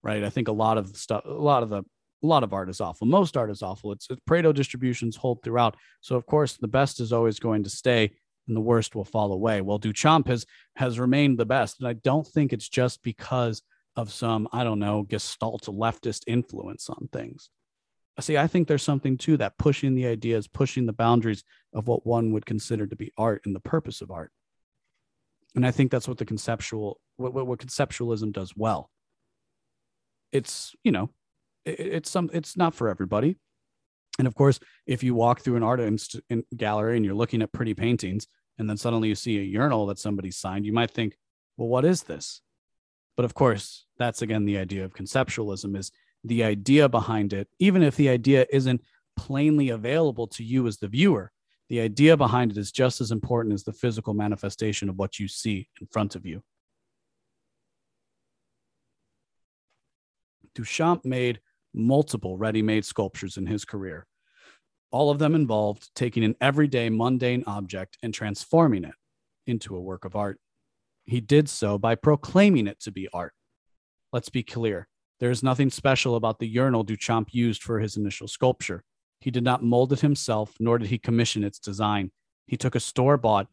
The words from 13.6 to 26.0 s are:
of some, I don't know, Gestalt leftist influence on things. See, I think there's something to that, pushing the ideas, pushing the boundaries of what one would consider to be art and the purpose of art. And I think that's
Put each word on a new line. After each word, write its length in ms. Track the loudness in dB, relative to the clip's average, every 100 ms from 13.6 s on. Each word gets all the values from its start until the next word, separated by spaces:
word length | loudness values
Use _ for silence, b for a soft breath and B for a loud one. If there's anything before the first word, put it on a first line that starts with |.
| _ _ _ -10
of 160 | -8
some, 360 | -6 -2 -2 -2
I 120 | -2
don't 140 | -2 0
know, 260 | 0 -2
Gestalt 600 | -2 -6 -6 -6 -6 -6
leftist 600 | -10 -2 -2 -2 -6 -6 -2
influence 640 | -2 -2 -10 -12 -12 -14
on 180 | -12 -10
things. 380 | -10 -12 -16 -20 _ _ _ _ _ _ -12
See, 160 | -2 2
I 100 | 2
think 220 | 2 2
there's 140 | 0
something 340 | 2 0 0 0
to 200 | 2 2
that, 200 | 2 _
pushing 360 | 0 2 0
the 120 | 0 0
ideas, 400 | -2 0 -2 -2
pushing 400 | -2 -2 0 -4
the 60 |
boundaries 500 | 2 4 4 2 -4 b b b
of 160 | -8 -2
what 180 | -2 0
one 260 | 0 2
would 140 | -2 -4
consider 400 | -6 -4 -4 -4
to 80 |
be 180 | -8 -12 -2
art 240 | -2 -2
and 100 | -6
the 60 | -8
purpose 420 | -4 -4 -4 -14
of 80 | -12
art. 200 | -14 -14 _ _ _ _ _ _ _ _ _ _ _ _ 0
And 100 | 2
I 40 |
think 200 | 4 2
that's 160 | 2